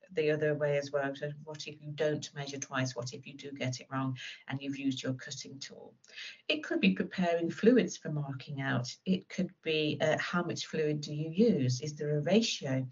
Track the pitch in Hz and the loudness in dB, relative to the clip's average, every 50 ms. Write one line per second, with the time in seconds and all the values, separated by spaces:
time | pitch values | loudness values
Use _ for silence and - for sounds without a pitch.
0 | - _ - - 156 151 151 151 151 151 147 139 147 147 147 143 139 139 - 143 | -20 _ -2 2 2 4 4 4 4 2 2 2 2 2 2 2 0 0 -2 0
1 | 139 139 139 - 151 147 147 - - - 151 151 - 156 147 147 147 151 147 147 | 0 0 -2 -4 -6 -6 -6 -8 -10 -12 -12 -10 -10 -12 -12 -12 -12 -10 -4 0
2 | 160 151 151 147 147 - - 151 139 139 139 135 - - 143 131 131 127 - 120 | 0 2 2 0 -4 -8 -8 -8 -8 -6 -8 -8 -8 -4 -2 -2 -2 0 -2 -4
3 | 127 127 - 139 - 127 131 - - 143 139 - 131 131 127 - - - 135 131 | -6 -6 -8 -10 -12 -14 -14 -12 -12 -12 -6 -4 -4 -4 -4 -6 -8 -6 -4 -2
4 | 135 131 131 127 - - - - - - 131 139 139 139 139 135 139 135 131 - | -2 -2 -2 -4 -8 -12 -14 -14 -10 -8 -8 -6 -6 -6 -6 -2 0 0 0 0
5 | - 135 131 127 - - 127 - - 143 135 135 - - - - - - - _ | -2 -4 -4 -4 -6 -10 -10 -10 -10 -12 -12 -12 -12 -14 -14 -16 -18 -18 -20 _
6 | _ - - - - - - - _ - - 302 - - 339 339 - 190 190 - | _ -20 -18 -16 -14 -14 -16 -12 _ -4 -2 -2 -2 -2 0 4 4 4 4 4
7 | 202 - - - 180 170 170 170 170 170 180 - - 208 262 240 180 - - - | 0 -2 0 0 2 2 2 2 2 0 -2 4 6 8 8 8 6 4 -2 -6
8 | - 160 151 147 143 139 135 127 - - 143 135 135 135 131 123 123 127 - - | -6 -4 -2 -2 -2 -4 -6 -8 -8 -8 -8 -4 -2 0 0 0 0 -2 -6 -6
9 | _ - 185 180 - - - - 185 170 - _ - 160 160 156 151 151 151 147 | _ 0 0 0 0 -4 -4 -4 -4 -4 -4 _ -2 0 2 2 2 2 2 2
10 | 151 156 156 - - - - 175 170 160 151 147 - - - 160 156 151 151 151 | 2 2 2 2 0 0 0 0 0 0 -2 -6 -6 -4 -2 0 2 2 2 0
11 | 147 - 147 147 156 160 160 180 226 240 196 143 131 127 127 - 151 151 147 - | -2 -4 -4 -4 -4 -2 4 6 6 6 6 6 4 2 2 2 0 -4 -4 -4
12 | 156 147 151 147 147 165 185 220 226 - - - 165 139 131 131 131 127 | -2 0 0 2 2 4 6 6 4 4 0 -2 -2 0 0 0 0 -2